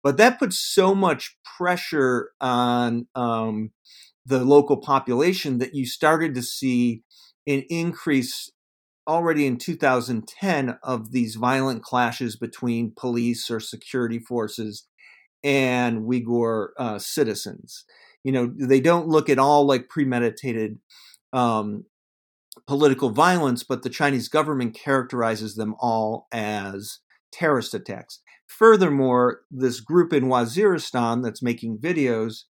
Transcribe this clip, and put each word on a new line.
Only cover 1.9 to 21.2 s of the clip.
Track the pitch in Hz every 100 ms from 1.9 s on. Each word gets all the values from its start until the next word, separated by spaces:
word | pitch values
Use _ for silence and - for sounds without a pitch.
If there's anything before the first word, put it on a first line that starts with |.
| 156 131 123 - _
on, | 131 123 123 120 120 117 120
um, | 127 120 113 110 107 110 _ _ - - _
the | 123 131
local | 127 147 143 135
population | - 135 123 123 170 185 151 127
that | 127
you | 143
started | 123 - 156 160 160
to | 127
see | 120 - 131 123 120 113 _ _ - _ -
an | 139 131
increase | 170 165 165 - 135 120 - - _ _ _ _ _ -
already | 165 170 151 139
in | 120
two | -
thousand | 151 143 127 117 117 -
ten | - 196 156 131 -
of | - 123 110
these | 127 117
violent | 107 123 135 135 117
clashes | - 127 117 113 120
between | 107 117 - 123 117 113
police | - 127 120 120 117 -
or | 113
security | - 117 - 131 117 117
forces | 113 123 107 - 107 104 _ _ - _ _ _
and | 143 139 131 123 123 113
Uyghur, | 110 127 117 120 117 110 101 -
uh, | 120 104
citizens. | - - 120 98 104 - - - _ _ - _
You | 135
know, | 131 120
they | 131 127 135
don't | 147 170 165
look | 156 156
at | 131
all | 139 147
like | 143 131 127
premeditated, | - 135 123 120 113 135 113 107 110 _ - - _